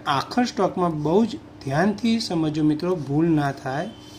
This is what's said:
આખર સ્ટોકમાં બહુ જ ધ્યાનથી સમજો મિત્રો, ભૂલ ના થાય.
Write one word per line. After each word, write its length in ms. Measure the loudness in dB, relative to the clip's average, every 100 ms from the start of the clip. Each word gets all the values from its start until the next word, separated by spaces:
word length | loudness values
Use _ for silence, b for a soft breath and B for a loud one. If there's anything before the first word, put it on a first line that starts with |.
| -2
આખર 380 | -2 -2 0
સ્ટોકમાં 580 | 0 0 0 0 -2 0
બહુ 220 | 2 4
જ 120 | 2 -2
ધ્યાનથી 840 | -14 -12 -4 0 2 2 0 0
સમજો 440 | 0 0 0 2
મિત્રો, 300 | 2 2 0
ભૂલ 320 | -2 0 2 4
ના 260 | 4 0
થાય. 380 | -2 -6 -4 -6 -10 B